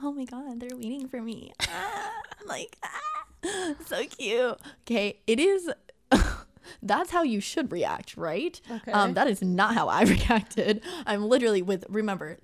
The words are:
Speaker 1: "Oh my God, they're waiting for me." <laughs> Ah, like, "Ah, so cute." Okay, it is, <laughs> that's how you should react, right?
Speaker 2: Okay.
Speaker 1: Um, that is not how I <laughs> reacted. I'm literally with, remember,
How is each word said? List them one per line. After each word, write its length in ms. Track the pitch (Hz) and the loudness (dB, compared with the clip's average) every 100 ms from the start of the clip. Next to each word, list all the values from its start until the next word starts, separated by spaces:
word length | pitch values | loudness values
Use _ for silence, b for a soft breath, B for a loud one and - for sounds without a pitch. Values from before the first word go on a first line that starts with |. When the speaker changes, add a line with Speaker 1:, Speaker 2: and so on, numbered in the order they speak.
Speaker 1:
"Oh 100 | 285 | -6
my 120 | 285 | -6
God, 360 | 254 247 285 233 | -8 -10 -10 -10
they're 160 | 247 247 | -10 -10
waiting 300 | 220 277 262 | -8 -8 -8
for 140 | 240 | -8
me." 320 | 226 214 - - | -8 -10 -14 -6
<laughs> 60 | - | -6
Ah, 440 | 339 403 415 415 440 - - 415 | -4 -6 -6 -8 -10 -14 -14 -10
like, 320 | - - - | -10 -10 -12
"Ah, 920 | - - 605 605 - - 359 403 349 285 330 | -12 -8 -8 -8 -10 -10 -6 -4 -4 -6 -6
so 180 | 196 269 | -6 -6
cute." 520 | - 226 233 247 - B B | -6 -2 0 0 -2 B B
Okay, 380 | - 233 202 - - | -2 0 0 -2 2
it 120 | 233 | 4
is, 300 | 370 392 339 - - _ _ | 6 4 0 -8 -14 _ _
<laughs> 720 | 208 - - - _ - - | 4 4 0 -12 _ -20 -10
that's 280 | 202 220 359 | 0 0 2
how 120 | 349 | 2
you 180 | 302 208 | 2 0
should 320 | - - 269 | -2 -2 -2
react, 440 | 175 90 - - - | -2 -2 -2 -8 -8
right? 420 | 165 175 330 - - | -4 -4 -4 -8 -12
Speaker 2:
Okay. 220 | 226 - | -10 0
Speaker 1:
Um, 220 | 208 190 | 2 2
that 140 | 175 254 | 4 2
is 140 | 196 | 2
not 320 | 185 180 208 | 0 2 4
how 140 | 226 143 | 4 2
I 140 | 139 | 6
<laughs> 20 | |
reacted. 800 | 208 - - 226 208 - - 220 349 349 233 | 6 6 4 4 2 0 0 0 -4 -8 -4
I'm 180 | 202 214 | -2 4
literally 340 | 254 233 202 | 4 6 2
with, 220 | 180 185 - | 2 -2 -2
remember, 500 | 214 214 190 151 - | -2 -2 -4 -8 -14